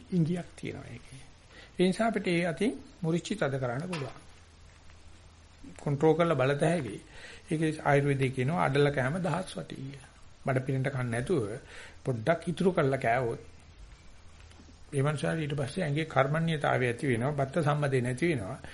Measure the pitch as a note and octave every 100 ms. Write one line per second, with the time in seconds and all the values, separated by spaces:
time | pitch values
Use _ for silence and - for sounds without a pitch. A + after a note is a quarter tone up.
0 | - F3+ D#3 F3+ - - - - B2 A#2+
1 | - - - - - - - - F#3 F3+
2 | A3+ G3 G3 E3+ F3 D#3 G#3+ - - -
3 | D#3+ E3+ - G3+ D3 C3 B2+ B2 F3+ E3
4 | B2+ - - - - - - - - -
5 | - - - - - - - - D3+ C#3
6 | D#3+ D#3 E3+ C#3+ C3 C#3 D#3 F3 A#2 C#3+
7 | - - - - - D#3 D#3+ D3+ D3 C#3+
8 | C#3+ C3+ C3 C3 B2+ F3+ D3+ C#3+ C#3 C3+
9 | B2+ F3+ E3 E3 - F#3 - - C3+ C#3
10 | - - - - C#3 C3 C3 C3+ C3+ B2+
11 | B2 A#2 C3 D#3 G2+ A#2+ - - - -
12 | - A2+ A2 E3 - - F3+ F3 C3+ C3+
13 | A#2 B2 A#2 - - - - - - -
14 | - - - - - - - - - C#3
15 | C#3+ D3+ E3 E3 D3 D3 C#3 F#3+ D#3 D3
16 | D#3 C3+ C#3 D#3 E3 D3+ C#3 B2+ B2 A#2
17 | C#3+ A2+ C3 C#3+ C3+ F3 D3 D3 C#3+ C3
18 | A#2+ B2 E3+ C3+ F#2 C3+ -